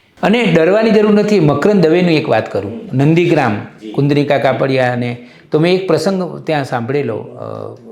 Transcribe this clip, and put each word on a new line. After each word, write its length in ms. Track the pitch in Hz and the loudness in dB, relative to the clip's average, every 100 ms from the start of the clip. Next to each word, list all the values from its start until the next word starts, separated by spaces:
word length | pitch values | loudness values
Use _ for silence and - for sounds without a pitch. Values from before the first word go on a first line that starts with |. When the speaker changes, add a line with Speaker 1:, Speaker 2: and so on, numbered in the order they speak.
| _ - | _ -4
Speaker 1:
અને 300 | 180 240 214 | 0 0 2
ડરવાની 380 | 160 160 208 226 | 2 2 2 4
જરૂર 220 | 208 208 | 4 4
નથી. 280 | 208 208 208 | 2 2 2
મકરંદ 420 | 151 139 202 208 | 2 2 2 2
દવેની 340 | 160 175 175 151 | 4 2 2 0
એક 120 | - | 0
વાત 240 | 110 110 | -2 -2
કરું, 200 | 101 98 | -6 -6
Speaker 2:
હમ. 160 | 113 - | -10 -6
Speaker 1:
નંદીગ્રામ, 720 | 131 147 165 170 156 123 104 - - | 0 2 2 2 2 0 -2 -8 -16
Speaker 2:
જી. 120 | - | -10
Speaker 1:
કુંદનિકા 460 | - 143 143 143 139 | -2 0 2 0 0
કાપડિયા, 540 | 131 123 139 131 123 | 0 0 0 0 0
અને 360 | 120 120 120 - - - | -2 -6 -8 -14 -20 -4
તો 80 | 151 | 0
મેં 160 | 170 | 2
એક 140 | 185 185 | 0 0
પ્રસંગ 560 | 160 196 190 170 143 | 0 0 -2 -4 -8
ત્યાં 200 | 139 151 | -4 -4
સાંભળેલો, 520 | 131 127 117 143 127 107 | -2 -6 -4 -4 -4 -6
અ, 580 | - - 110 110 107 113 113 | -10 -14 -14 -12 -14 -16 -18